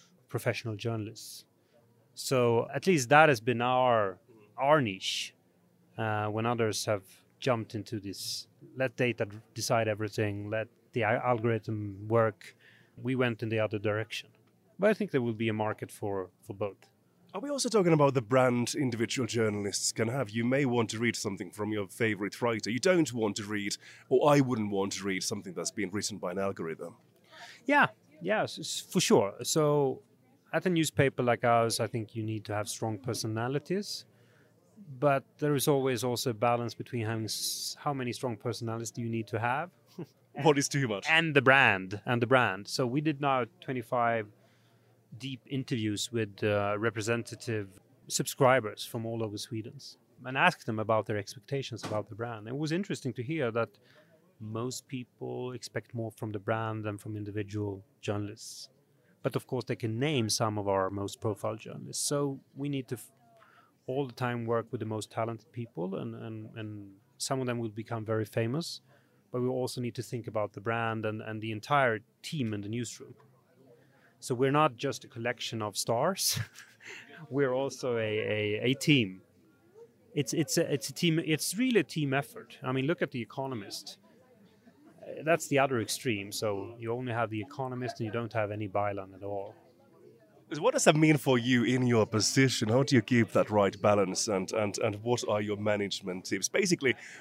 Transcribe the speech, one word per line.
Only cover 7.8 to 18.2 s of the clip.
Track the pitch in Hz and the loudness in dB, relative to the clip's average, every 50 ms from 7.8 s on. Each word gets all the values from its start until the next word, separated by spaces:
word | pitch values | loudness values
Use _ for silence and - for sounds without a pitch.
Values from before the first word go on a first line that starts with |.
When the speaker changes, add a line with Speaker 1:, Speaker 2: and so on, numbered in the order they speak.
| 95 - 110 104 | -8 -6 -8 -8
Speaker 1:
this, | 98 98 90 - - - - - - - _ _ - - - | -8 -8 -10 -8 -8 -8 -8 -8 -10 -14 _ _ -20 -14 -4
"Let | 127 131 123 - | -4 -4 -2 0
data | - 127 120 110 - 113 101 101 110 - _ _ | 0 0 0 0 -2 -4 -4 -6 -12 -18 _ _
decide | 110 107 - 123 113 113 | -6 -2 2 2 2 2
everything, | 107 104 101 107 104 - - 110 104 101 104 101 104 | 2 0 -2 -4 -4 -2 -2 0 0 -2 -4 -6 -4
let | 110 110 107 - _ _ _ _ | -4 -4 -4 -6 _ _ _ _
the | - 127 107 | -2 0 2
al-, | 104 117 131 - 123 | 2 2 2 2 2
algorithm | 123 113 113 120 113 110 - 113 110 104 104 101 98 98 107 | 0 2 2 2 0 0 -2 -4 -4 -4 -4 -8 -8 -10 -2
work." | 107 113 117 113 110 101 - - - - _ _ - - _ _ _ _ - | 2 4 4 4 4 2 -4 -14 -20 -20 _ _ -20 -20 _ _ _ _ -6
We | 117 123 131 | -4 -2 2
went | 123 127 120 113 - | 2 2 2 0 -2
in | 120 107 | -2 0
the | 113 110 | 2 2
other | 107 101 110 104 | 2 0 0 -2
direction. | 101 107 104 107 110 - - - - - _ _ _ _ _ _ _ _ _ | 0 0 0 0 -2 -4 -8 -10 -12 -14 _ _ _ _ _ _ _ _ _
But | - 190 214 | 2 2 2
I | 214 | 4
think | - 214 170 | 2 0 0
there | - 135 120 | 0 0 0
will | 120 110 | 0 -2
be | 107 113 110 | 0 0 0
a | 107 | 0
market | 107 107 107 104 - 113 - | 0 -2 -2 -4 -6 -8 -12
for, | - - 110 101 98 95 92 90 _ _ | -10 -6 -6 -4 -4 -4 -6 -6 _ _
for | _ - 101 | _ -14 -6
both. | 98 104 98 92 - - _ _ _ _ _ _ _ _ _ - | -6 -6 -6 -6 -10 -20 _ _ _ _ _ _ _ _ _ -10
Speaker 2:
Are | 196 | -8
we | 269 285 | -6 -4
also | 285 254 - | -4 -2 -2
talking | 233 214 208 175 175 165 | 2 2 4 6 6 6
about | 143 143 139 123 | 6 6 6 4
the | 135 | 2